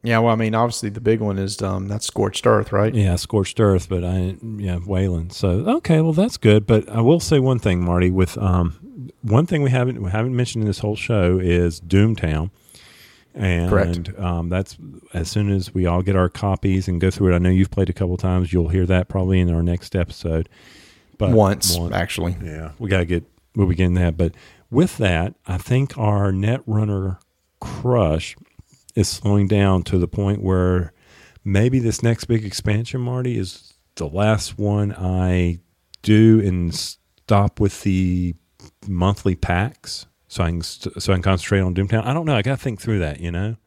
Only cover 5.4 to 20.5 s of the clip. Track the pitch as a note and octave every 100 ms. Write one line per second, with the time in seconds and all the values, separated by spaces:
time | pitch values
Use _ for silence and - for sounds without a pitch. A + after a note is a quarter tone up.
5.4 | G2 F#2 F3+ D4+ - D#3 D#3+ D#3 A3+ -
6.4 | A2 G#2+ G#2 A2 - A2+ A#2 E3 - D3+
7.4 | C3 B2 G#2 F2+ F2 F2 F2+ F#2 F#2 -
8.4 | G2+ F2+ E2+ D#2 G#3+ A#3 B2+ - A#2 A2
9.4 | E3+ E3 C#3 B2+ B2 A#2 F#2+ G#2+ B2 B2
10.4 | A#2+ A#2 G#2+ F#2 G#2 G#2+ - A2 F2+ F#2
11.4 | F2+ F2 F2 E2 E2+ F#2+ A2 G#2+ F2 D2+
12.4 | F2 _ _ - - - - _ _ -
13.4 | G2 F2 F2 G2+ F#2 F2 E2+ - F2+ F2
14.4 | F2 F2+ F#2+ - - - _ F2 G2 G#2+
15.4 | G2+ G2 F#2 F#2 F2+ F2 F#2 F#2+ F2+ -
16.4 | G2+ F#2+ G2 F#2+ F#2 F2 F#2 - F#2+ F2
17.4 | F2+ F#2 F#2+ - F#2 F2 F2+ F2+ F#2 F#2
18.4 | E2+ F2+ E2 F#2 F2+ F#2 F#2 G2 F#2 F#2
19.4 | F2 E2 E2+ F2 - F#2+ E2+ - E2+ D#2+
20.4 | -